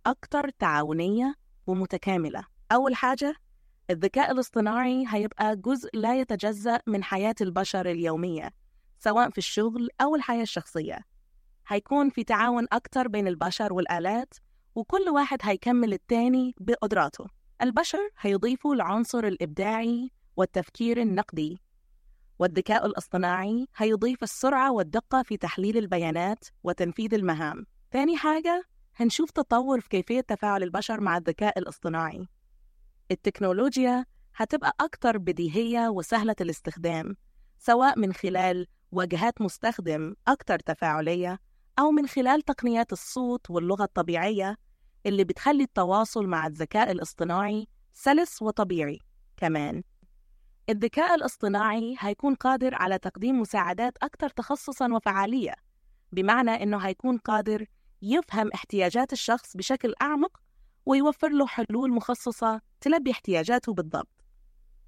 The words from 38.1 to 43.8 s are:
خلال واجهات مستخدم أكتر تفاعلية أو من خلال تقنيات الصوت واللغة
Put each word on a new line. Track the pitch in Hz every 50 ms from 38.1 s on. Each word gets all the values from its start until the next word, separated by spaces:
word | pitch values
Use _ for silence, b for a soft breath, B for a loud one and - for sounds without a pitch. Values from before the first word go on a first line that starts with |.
| 185
خلال | - - 180 185 180 185 185 180 180 180 - _ _ _ - 175
واجهات | 185 180 175 180 165 202 233 - - 214
مستخدم | 185 - - - 226 233 - 185 165 156 151 156 160 202 - - -
أكتر | 277 - - - 185 165
تفاعلية | - - 156 - 175 160 151 156 156 165 175 180 180 180 185 - _ _ _ _ _ _ - -
أو | 285 311
من | 302 294 285
خلال | 269 - 277 247 254 277 302 294
تقنيات | - 277 - 240 240 233 226 233 - 190
الصوت | - - - - 262 254 240 240 247 - -
واللغة | 175 175 170 175 196 196